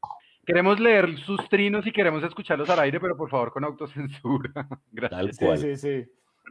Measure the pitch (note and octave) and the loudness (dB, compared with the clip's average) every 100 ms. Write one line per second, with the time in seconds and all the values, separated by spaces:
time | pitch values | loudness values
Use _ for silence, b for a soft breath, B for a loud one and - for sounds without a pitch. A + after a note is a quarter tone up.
0 | - - b b - F3 F#3 G#3 A#3 G#3 | -14 -14 b b 0 2 4 4 6 6
1 | F3 C#3+ D#3+ G3 - G3+ G3+ G#3 G3+ G#3 | 4 -2 -6 -6 0 2 2 0 -2 0
2 | F3 D#3 E3 - - D3 D3+ F3 C#3 E3 | 2 0 -4 -6 -4 -2 2 4 2 0
3 | F3+ D3+ C3+ C3 A#2 C3+ D3 C#3 D3 C#3 | -4 -4 -4 -2 -2 -4 -6 -6 -10 -8
4 | C#3 - B2 C#3 C3+ D3 C#3 C3 _ A2+ | -10 -6 -2 -2 -2 -10 -12 -14 _ -6
5 | A#2 F2+ G2+ B2 E3 D3+ D3 C#3 C#3 C3+ | -6 -2 -4 0 0 2 -2 -4 -4 -4
6 | A#2+ _ _ _ - | -8 _ _ _ -6